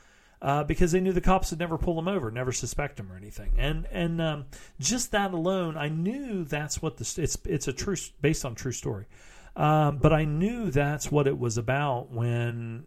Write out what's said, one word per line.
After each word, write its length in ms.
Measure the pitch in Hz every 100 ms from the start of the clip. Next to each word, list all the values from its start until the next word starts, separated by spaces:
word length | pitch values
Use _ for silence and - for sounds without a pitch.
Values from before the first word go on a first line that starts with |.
| - - _ _
uh, 240 | 139 147
because 280 | 147 160 180
they 80 | 185
knew 120 | 185
the 80 | 180
cops 300 | 190 185 -
would 80 | 160
never 180 | 175 160
pull 200 | - 165
them 120 | 170
over, 220 | 202 113
never 220 | 117 127
suspect 440 | 120 120 - 143 -
them 160 | 98
or 40 | 92
anything. 380 | 104 - 101 -
And, 280 | 135 160 170
and, 300 | - 170 165
um, 240 | 160 147 135 - - -
just 340 | 131 240 -
that 200 | 208 202
alone, 440 | 175 170 190 165 151
I 120 | 147
knew 560 | 156 180 269 269 196
that's 360 | 147 147 151 -
what 160 | 160 -
the 80 |
st-, 200 | - -
it's, 140 | 147 -
it's 240 | - 160 139
a 40 |
true 220 | 131 202
s-, 180 | 180 - -
based 240 | 151 156 135
on 80 |
true 180 | 117 131
story. 340 | - 139 104 104 - - - - -
Um, 400 | 147 156 147 147
but 160 | 156
I 140 | 156 156
knew 440 | 151 196 240 208
that's 400 | 139 143 147 -
what 160 | 147 139
it 120 | 139
was 180 | 120 110
about 540 | 113 135 147 123 -
when, 760 | 117 117 120 120 117 117 113